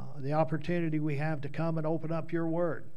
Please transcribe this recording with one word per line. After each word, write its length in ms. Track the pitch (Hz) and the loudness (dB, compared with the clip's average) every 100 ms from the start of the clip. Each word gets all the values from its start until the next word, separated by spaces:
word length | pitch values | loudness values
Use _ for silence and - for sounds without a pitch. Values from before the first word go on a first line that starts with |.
| 127 139 | -6 -4
the 140 | 135 | 0
opportunity 640 | 156 147 156 160 175 165 156 | 2 2 2 0 0 2 2
we 160 | 151 139 | 2 0
have 260 | 156 156 | 0 0
to 80 | 139 | -2
come 300 | - 165 160 | -2 0 0
and 80 | 156 | 0
open 240 | 160 160 | 0 0
up 200 | 165 160 | -2 -2
your 160 | 170 165 | 0 0
word, 380 | 165 170 127 110 | 2 0 0 -4